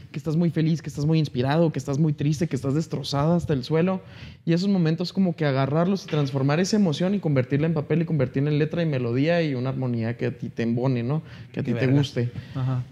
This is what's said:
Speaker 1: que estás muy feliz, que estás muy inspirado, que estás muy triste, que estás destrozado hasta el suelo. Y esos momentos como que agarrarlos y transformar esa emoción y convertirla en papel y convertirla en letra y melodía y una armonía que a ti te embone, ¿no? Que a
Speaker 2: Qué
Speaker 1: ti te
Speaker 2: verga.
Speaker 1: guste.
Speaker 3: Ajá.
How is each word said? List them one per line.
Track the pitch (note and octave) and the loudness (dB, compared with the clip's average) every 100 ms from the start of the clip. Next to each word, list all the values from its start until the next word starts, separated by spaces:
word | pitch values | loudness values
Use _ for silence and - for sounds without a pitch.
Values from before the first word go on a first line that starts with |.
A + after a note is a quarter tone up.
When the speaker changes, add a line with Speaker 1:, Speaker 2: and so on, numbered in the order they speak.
| - | -14
Speaker 1:
que | D#3 | -10
estás | E3 D#3 | -2 0
muy | F3 | 2
feliz, | D#3 D#3+ D#3+ | 2 2 0
que | D3 | -4
estás | C3+ D3 | -4 2
muy | D#3+ | 2
inspirado, | D3 A#2+ C3 D#3 E3 | 2 0 2 4 2
que | C#3+ | 0
estás | C3+ C#3 | -2 0
muy | D#3+ | 0
triste, | D3 D3 D#3 E3 | 0 0 0 -2
que | B2+ | -2
estás | C3+ | 0
destrozado | C#3+ E3 C#3+ C#3 C#3+ D3+ F3 | -2 -2 -4 -2 0 2 2
hasta | D#3 | 2
el | C#3 | -2
suelo. | A#2+ D#3 F#3 F#3 - - - - | 0 0 0 -2 -8 -18 -18 -8
Y | - | 0
esos | E3 F#3+ | 0 2
momentos | G3 D#3 E3 F3 | 2 2 0 -2
como | - F#3 D#3+ | 0 0 2
que | D3 | 0
agarrarlos | C3 C3+ D#3 F3+ G3+ - | 2 2 2 2 0 -2
y | |
transformar | D3+ C#3 C#3 C3+ D#3 | -2 0 0 2 2
esa | F#3 G#3+ | 2 2
emoción | F#3 C#3 F3+ | 2 2 0
y | G3+ | 0
convertirla | E3 C3+ B2 C#3 D#3+ | 0 0 2 0 0
en | D#3+ | 0
papel | D3+ F#3 | 0 0
y | E3 | 0
convertirla | D#3+ B2+ C#3 D3 | 0 0 0 0
en | D3 | 2
letra | D#3 E3+ | 0 0
y | E3 | -2
melodía | C3+ A#2+ B2 D3+ E3+ | 0 0 0 2 2
y | D#3+ | 0
una | B2+ C3 | -2 -2
armonía | C3 C3 A#2 A2+ A#2 | -2 -2 -2 -2 -2
que | B2 | -4
a | B2 | -4
ti | A#2+ | -8
te | - | -4
embone, | A#2 A#2+ C3 B2 | -2 0 0 0
¿no? | A#2 D#3 - - - | -2 -4 -6 -14 -10
Que | - | -6
a | |
Speaker 2:
Qué | B2+ | -4
Speaker 1:
ti | A#2 | 0
te | B2+ | 2
Speaker 2:
verga. | C#3+ | 2
Speaker 1:
guste. | C#3 B2+ A#2+ - - C3+ | 2 -2 -4 -6 -10 -6
Speaker 3:
Ajá. | C3 B2+ B2 | -4 -4 -6